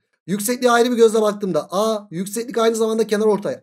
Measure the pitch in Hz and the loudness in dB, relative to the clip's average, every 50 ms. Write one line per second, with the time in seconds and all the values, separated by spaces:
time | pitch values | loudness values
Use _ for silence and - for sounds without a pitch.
0 | _ _ _ _ _ - 185 208 208 226 247 247 247 240 233 233 233 247 247 220 | _ _ _ _ _ -6 -6 -4 -2 -4 -2 0 2 2 4 4 2 2 4 4
1 | 226 226 208 226 214 208 208 208 208 190 170 151 143 - 170 190 214 220 220 214 | 4 4 4 4 2 0 0 -2 -4 -4 -2 -2 -4 -2 -2 -2 0 0 -2 -4
2 | 208 - 156 170 196 202 202 226 233 247 277 233 226 233 233 220 226 220 220 226 | -6 -10 -10 -8 -8 -6 -6 -8 -8 -6 -2 0 0 0 0 0 0 0 0 0
3 | 220 220 214 202 214 220 208 190 - 156 127 - | 0 0 0 0 2 2 0 0 -2 -6 -8 -8